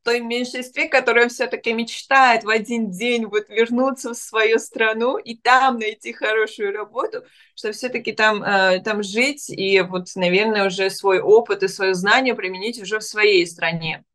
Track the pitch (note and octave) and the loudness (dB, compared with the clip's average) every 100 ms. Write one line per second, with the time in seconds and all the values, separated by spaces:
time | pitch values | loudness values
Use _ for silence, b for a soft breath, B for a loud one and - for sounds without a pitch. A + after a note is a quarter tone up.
0 | - A#3+ A#3 A#3+ B3 B3+ B3 C#4+ D#4 C4+ | -2 -2 -2 -4 -4 -6 -8 -6 0 2
1 | B3+ A#3 A#3+ - A#3+ A#3+ A#3+ A3+ A3+ - | 4 2 2 0 -6 -4 -4 -4 -6 -10
2 | - C4+ B3+ A3+ G#3 A3 G#3 A#3 G#3+ F3+ | 2 4 6 4 2 0 0 -4 -4 -4
3 | A#3+ A#3+ G#3+ G#3 G#3 G#3 A3+ A#3+ C4 B3+ | -2 0 0 -4 -2 0 0 2 0 -2
4 | B3 A#3+ - A3 A3 A3+ A3+ - A3 A3 | -8 -10 -6 0 2 2 -2 0 0 2
5 | A#3+ G#4 - A#3 A#3 B3+ C4 A#3+ G#3+ G#3+ | -2 -2 -8 -4 4 4 4 0 -6 -6
6 | A#3 A#3 G#3+ A3 G#3+ - G3+ G#3+ G#3 A#3 | -14 -6 -2 0 -2 -2 -6 -6 -8 -6
7 | F4 - b b b - G#3+ G#3+ B3 B3 | -6 -8 b b b -10 -8 -6 -6 -6
8 | A3+ G#3+ G#3+ G#3 F#3+ G3 F#3+ F#3 A3 G#3+ | -6 2 2 2 0 2 4 2 0 -4
9 | G3 G#3 C4 D4 - - F#3+ G3 F#3 F#3 | -2 0 0 -2 -10 -6 2 2 2 -4
10 | F3+ F#3+ F3+ F3+ A3 G#3+ G3 F#3 F#3+ F#3 | -8 -2 0 2 2 0 -2 0 -4 0
11 | G3 F#3 D#3 G#3+ A3+ G3 F#3+ F3+ F#3+ F#3 | 0 2 6 4 4 -2 -2 -2 -2 0
12 | G3 A#3+ C4 G#3+ F#3+ F#3 G#3+ A#3+ F#3 G#3+ | 2 2 2 -2 -6 -6 -6 -8 -6 -8
13 | G#3 G#3+ G#3 F#3+ E3+ - E3 E3+ D#3+ - | -6 0 4 4 2 -2 -4 -4 -8 -10
14 | _ | _